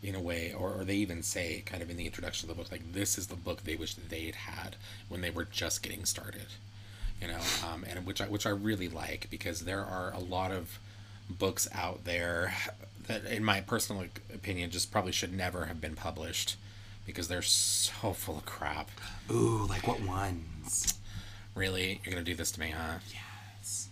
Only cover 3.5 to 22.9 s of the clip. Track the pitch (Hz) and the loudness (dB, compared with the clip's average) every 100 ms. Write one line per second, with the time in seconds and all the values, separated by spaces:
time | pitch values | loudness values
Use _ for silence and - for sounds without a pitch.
3.5 | 85 - 80 78 - 85 80 80 - - | -4 -2 -2 -2 -6 -6 -4 -4 -6 -8
4.5 | 90 90 - - - - 92 87 85 82 | -6 -8 -10 -12 -12 -6 -2 0 0 -2
5.5 | - 85 - - 95 92 - - - - | 0 0 0 -2 -2 0 0 -4 -8 -10
6.5 | - - - - - - - 90 82 85 | -12 -12 -14 -14 -2 0 0 -2 0 2
7.5 | - 85 82 87 87 92 95 98 104 110 | 2 2 -2 -2 -4 -2 0 2 2 4
8.5 | 101 104 107 90 80 78 76 - - - | 4 4 4 2 -2 -2 -4 -4 -4 -2
9.5 | 85 85 98 101 92 90 92 90 90 92 | 0 0 0 0 0 0 -2 0 2 4
10.5 | 95 85 - - - - - - 90 95 | 2 -2 -8 -12 -14 -14 -12 -8 4 4
11.5 | 90 - - 90 90 90 87 87 85 92 | 4 0 2 -2 -2 0 2 4 4 2
12.5 | 95 - - - - - 110 101 110 107 | 2 -2 -4 -12 -12 -2 -2 0 2 6
13.5 | 98 98 113 - 101 90 - - 98 95 | 6 6 2 2 0 -2 -6 -10 -6 -2
14.5 | 92 87 87 - - 95 - 90 92 90 | 0 0 0 2 4 4 2 2 0 0
15.5 | 87 80 82 78 78 80 78 80 85 - | 0 -2 -2 -4 -2 -4 -4 -2 0 0
16.5 | - - - - - - - 85 90 - | -2 -8 -12 -12 -10 -6 -4 0 2 6
17.5 | - - - - - 107 87 - 76 - | 8 8 6 4 2 0 0 -2 -2 -4
18.5 | - 76 76 78 - - - 98 117 113 | -2 0 0 -4 -6 -8 -8 0 6 6
19.5 | 113 101 95 - 107 98 92 98 87 80 | 6 2 2 2 2 2 2 0 0 -4
20.5 | 78 78 - - - - - - - - | -8 -2 2 2 0 -2 -6 -8 -10 -8
21.5 | - 95 92 92 98 - 90 85 82 82 | 0 2 4 2 0 0 0 0 0 0
22.5 | - 82 80 80 | 0 -2 0 -2